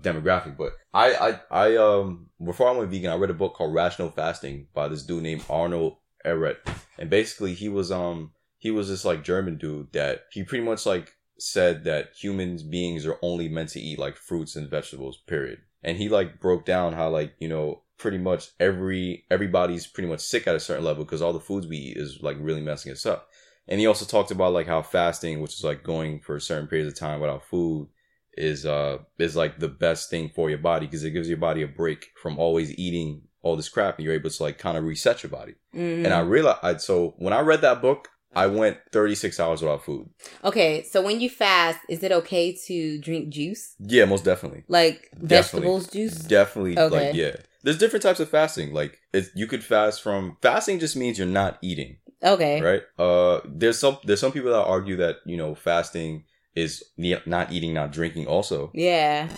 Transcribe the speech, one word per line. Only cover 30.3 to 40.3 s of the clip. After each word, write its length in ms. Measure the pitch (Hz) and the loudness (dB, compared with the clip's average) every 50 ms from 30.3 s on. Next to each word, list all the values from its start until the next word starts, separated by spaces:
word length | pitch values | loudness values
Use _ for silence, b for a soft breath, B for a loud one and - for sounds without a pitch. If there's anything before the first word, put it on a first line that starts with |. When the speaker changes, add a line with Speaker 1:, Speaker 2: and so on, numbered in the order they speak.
| - | -4
Speaker 1:
for 140 | 85 82 78 | -2 -2 -2
your 80 | 76 73 | -2 -2
body 280 | 80 85 85 78 78 | 0 0 0 0 -2
'cause 160 | 71 82 78 76 | -6 -8 -8 -6
it 80 | 80 | -6
gives 160 | 78 87 82 | -4 -4 -4
your 100 | 82 82 | -4 -4
body 240 | 78 85 82 78 80 76 | -2 -2 -2 -2 -2 -4
a 40 | |
break 420 | 71 69 - 85 80 76 - - - _ - | -6 -4 -4 -4 -4 -4 -6 -10 -20 _ -10
from 160 | - 85 73 73 | -10 -6 -2 0
always 380 | 85 85 82 82 80 71 - | 0 2 2 2 0 -2 -6
eating 440 | - 92 87 85 85 80 76 76 76 - _ _ _ - | -6 -4 -4 -4 -4 -4 -6 -8 -10 -16 _ _ _ -2
all 120 | 85 82 | -2 -2
this 140 | 78 76 - | -2 -4 -4
crap, 280 | - 117 101 92 - | -2 0 0 0 -2
and 80 | - 78 | -4 -4
you're 80 | 80 80 | -2 -2
able 140 | 76 71 80 | -2 -4 -6
to, 140 | - - 80 | -6 -4 -6
like, 140 | 73 71 - | -6 -6 -6
kinda 220 | - 90 82 80 | -6 -4 -4 -4
reset 420 | 80 80 78 - - 123 120 - - | -4 -4 -4 0 2 0 0 0 -4
your 60 | - | -12
body. 240 | 69 - - - - _ _ _ - | -12 -12 -14 -16 -20 _ _ _ -10
Speaker 2:
Mm-hmm. 300 | 170 175 170 165 170 170 | -6 -6 -4 -2 0 0
Speaker 1:
And 80 | 185 - | 2 2
I 60 | - | 2
realized, 400 | 170 - 110 151 156 131 - - - | 2 4 4 4 4 4 2 2 0
I, 140 | 90 85 | -2 -2
so 380 | 78 - - 92 87 85 82 - | -2 -2 0 0 2 0 0 -4
when 160 | - 87 98 104 | -4 -2 0 2
I 80 | 123 | 2
read 200 | 151 156 160 151 | 4 4 4 6
that 200 | 151 131 123 120 | 6 4 4 4
book, 280 | 123 131 147 143 - - _ _ _ _ - | 2 2 2 0 -2 -20 _ _ _ _ 0
I 120 | 87 95 | 2 2
went 300 | 98 101 110 110 104 - - _ _ | 2 4 4 2 2 2 -2 _ _
thirty-six 480 | - 107 104 104 104 - - 92 - - | 2 2 4 2 2 -2 -4 -4 -2 0
hours 220 | 85 82 82 76 | 0 0 0 0
without 220 | 80 78 73 71 - | 0 -2 -2 -2 -4
food. 260 | - 73 60 - - _ B B B | -8 -8 -8 -10 -14 _ B B B